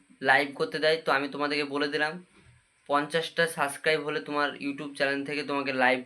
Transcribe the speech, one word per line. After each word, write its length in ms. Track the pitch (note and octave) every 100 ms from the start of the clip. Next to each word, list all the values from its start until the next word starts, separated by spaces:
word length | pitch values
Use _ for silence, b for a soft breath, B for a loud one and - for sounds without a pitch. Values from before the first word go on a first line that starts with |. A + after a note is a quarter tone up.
| _ -
লাইভ 260 | C3+ C3+ C#3+
করতে 240 | - D#3 D#3
দেয়। 200 | D#3 D#3+
তো 80 | D#3+
আমি 160 | C#3+ C#3+
তোমাদেরকে 360 | C#3 D3 D3
বলে 240 | C#3+ C#3+ D3
দিলাম, 240 | C#3+ D3+ F3+ - b b b _ _ -
পঞ্চাশটা 560 | C#3+ D3 E3 E3 - E3
সাবস্ক্রাইব 540 | E3 C#3+ - D#3+ D#3
হলে 160 | D3 D3+
তোমার 280 | D3 D3 C#3+ B2+
YouTube 360 | C#3+ C#3 D3
চ্যানেল 260 | C#3 C#3 C#3
থেকে 180 | C#3 D3
তোমাকে 300 | C#3 C#3+ C#3
লাইভ 260 | C3 B2+ C3